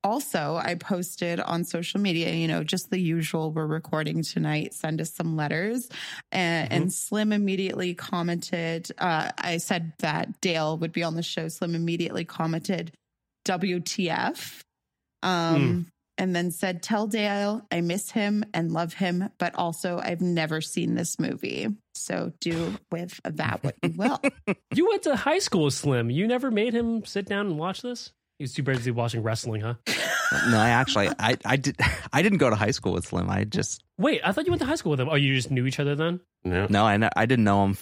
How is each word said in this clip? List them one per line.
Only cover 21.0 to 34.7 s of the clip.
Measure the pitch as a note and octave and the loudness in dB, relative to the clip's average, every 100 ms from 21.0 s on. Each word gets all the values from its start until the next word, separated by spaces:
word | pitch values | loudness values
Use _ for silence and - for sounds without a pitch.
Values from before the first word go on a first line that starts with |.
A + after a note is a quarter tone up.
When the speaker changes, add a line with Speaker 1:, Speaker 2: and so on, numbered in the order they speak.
| F3 - | -2 -2
Speaker 1:
movie. | - - - C2 - G#3 _ - | -4 -2 -6 -4 -4 -4 _ -12
So | - F3+ F3 - | -6 -4 -4 -4
do | E3+ E3 E3+ G#3 _ | -4 -2 -4 -6 _
with | E3+ F3 - - | -8 -8 -10 -10
that | D3+ D#3+ - C#3+ | -4 -2 -2 -4
what | - | -2
you | E3+ E3 | -4 0
will." | G#3+ C#4+ C#4 - - | 0 2 -2 -2 -4
Speaker 2:
<laughs> | G3 _ | -4 _
You | A3+ F#4 | 2 2
went | G4+ | 2
to | D#4+ B3+ | 0 0
high | - E4+ | 2 2
school | G4 F#3+ D3 | 2 2 2
with | |
Slim. | C#3 C#3+ B2 A#2 | 2 2 2 2
You | C3+ G#3+ | 0 2
never | B3 C4+ | 2 2
made | A3 A#3 | 2 2
him | A#3 A#3 A3+ | 2 0 -2
sit | - G3+ G3 | -2 -6 -2
down | G3+ G#3 | -2 -2
and | D3+ | -2
watch | E3+ F#3 | -4 -4
this? | B3 A#3+ - _ _ _ | -8 -10 -12 _ _ _
He | |
was | C3+ | -8
too | - | -2
busy | C#3 C3 B2 | 0 0 0
watching | A#2+ A#2 A2+ | 0 -2 -2
wrestling, | A2 A2+ B2 G#2+ | -2 -2 -2 -4
huh? | A2 A#2+ - - - - - - A#2+ | -4 -4 -4 -2 0 0 0 2 4
Speaker 3:
No, | A2+ | 6
I | A2+ | 6
actually, | A#2 C3 G#2+ G2 - | 6 4 2 2 2
I, | A2 B2+ | 0 0
I | G#2+ C#3 | 2 2
did, | C3+ - - - | 0 0 -2 -2
<laughs> | - | 0
I | C#3 | 2
didn't | G3 G3+ | 4 6
go | C3+ | 4
to | G#2+ | 4
high | G#2 | 2
school | - G2 | 0 0
with | F2+ - | -2 -2
Slim. | F#2 F#2 | -2 0
I | G2 | 0
just | G#2 G#2 - - _ - | 0 -2 -4 -8 _ 0
Speaker 2:
Wait, | A#3+ D4 | 0 2
I | F3 | 0
thought | G3+ D#4+ | 0 0
you | |
went | F4 | 0
to | |
high | B3+ | 2